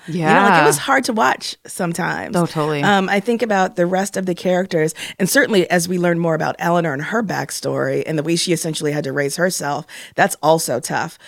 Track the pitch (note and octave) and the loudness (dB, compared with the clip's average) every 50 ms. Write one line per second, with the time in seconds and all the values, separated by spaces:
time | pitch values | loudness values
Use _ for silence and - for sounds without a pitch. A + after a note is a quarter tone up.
0 | - - D#3 F3+ D#3+ D#3 D#3+ F3+ G3 G3+ F#3 E3 D3+ D3 D3 C#3+ - - C4+ C4+ | -10 -8 -4 -2 2 2 4 4 6 6 6 6 6 4 4 2 0 0 0 2
1 | B3 - A#3 G#3+ A#3+ C4 D4+ - - - - - - - - - F#3+ E3+ E3+ E3+ | 0 0 0 2 2 2 0 0 -4 -10 -12 -12 -16 -12 -8 -4 -4 -4 -2 -2
2 | E3+ D#3 D#3 A2+ F#2+ D2+ - F3+ E3+ D#3 - D#3+ D3+ D3+ D3+ C#3+ D3 G3 G3+ G3 | -2 -2 -4 -4 -6 -2 0 0 0 0 0 -2 -2 0 0 0 2 2 4 2
3 | F#3+ F#3 G3 G3+ G3 - A#3+ A3 B3 A3 G#3 F#3+ F#3 - - - F3 F3 F#3 F#3 | 2 2 0 0 0 0 0 0 0 0 2 2 2 0 0 0 0 2 2 0
4 | G3 G3+ - F#3+ F#3+ F#3 F3 - - F#3+ F3+ F3+ F#3+ F#3+ F#3+ E3 D#3 D#3+ - - | -2 -2 -4 -4 -2 -2 -4 -2 0 0 0 0 0 0 0 0 0 0 -2 -6
5 | - - - - G3 F3 - C4+ C#4+ - A3+ F#3+ E3+ - E3 F3+ E3 F3+ F#3 F3+ | -12 -12 -6 -2 -2 2 2 2 2 4 4 2 2 2 2 0 0 0 -2 0
6 | F3 F3 E3+ E3+ E3+ E3 D#3+ D3+ D#3 C#3+ B2+ - - E3+ E3+ F3 E3 D#3+ C3+ C3+ | 0 0 0 0 0 0 0 0 -2 -4 -4 -2 -2 0 0 0 0 0 -2 -4
7 | D3+ D3 F3 A3+ A#3 F3+ D3 C#3 C#3 - - - - C#3 C3+ C3+ C3+ C3+ C3+ C#3+ | -6 -4 -4 -2 -2 -2 -4 -4 -6 -6 -8 -6 -6 -4 -2 -2 -2 -2 -2 -2
8 | - - D#3+ D3+ C#3+ E3 E3+ E3+ - - E3+ D#3 - E3+ D#3 - - D3 D3 D3+ | -2 -2 -2 -2 -2 0 -2 -2 0 0 -2 -2 -2 -4 -4 -4 -4 -2 -2 -2
9 | C#3+ C3+ C3+ C#3+ C#3+ C#3 C#3 - E3+ F#3+ - - D#3+ C#3+ D3 C3+ - - - - | -4 -4 -2 -2 -2 -2 -2 0 0 0 0 -2 -4 -4 -4 -6 -6 -10 -14 -18
10 | - - - - F3 G3 - - - D#3 D#3+ E3 - - C3 A#2 - - F#3+ B2+ | -18 -6 0 2 2 2 2 2 2 4 4 4 2 0 -2 -4 -4 -2 -2 -2
11 | A2 F3 - - - | -2 -4 -6 -12 -20